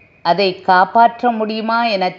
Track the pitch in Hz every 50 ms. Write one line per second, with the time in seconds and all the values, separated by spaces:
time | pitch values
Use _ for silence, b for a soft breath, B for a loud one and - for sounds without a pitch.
0 | _ _ _ _ - 170 175 185 202 190 185 - - - 185 180 196 185 - 233
1 | 233 233 233 - 247 240 226 220 220 208 220 220 214 226 226 233 240 233 208 180
2 | 180 180 180